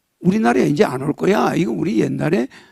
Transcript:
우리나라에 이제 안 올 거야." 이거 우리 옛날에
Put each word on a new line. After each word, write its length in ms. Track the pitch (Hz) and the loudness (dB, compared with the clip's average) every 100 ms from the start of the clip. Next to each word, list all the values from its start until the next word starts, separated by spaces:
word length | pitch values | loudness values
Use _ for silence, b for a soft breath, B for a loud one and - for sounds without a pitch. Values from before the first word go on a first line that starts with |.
| _ _ | _ _
우리나라에 480 | 170 214 226 240 165 | -2 0 2 2 2
이제 160 | 147 | 2
안 180 | 196 131 | 0 0
올 120 | 143 | -4
거야." 420 | 143 160 208 - - | -2 0 2 0 0
이거 160 | 196 | -2
우리 280 | 202 151 220 | -2 -2 0
옛날에 460 | 139 135 143 196 - B B | -2 -2 0 0 -2 B B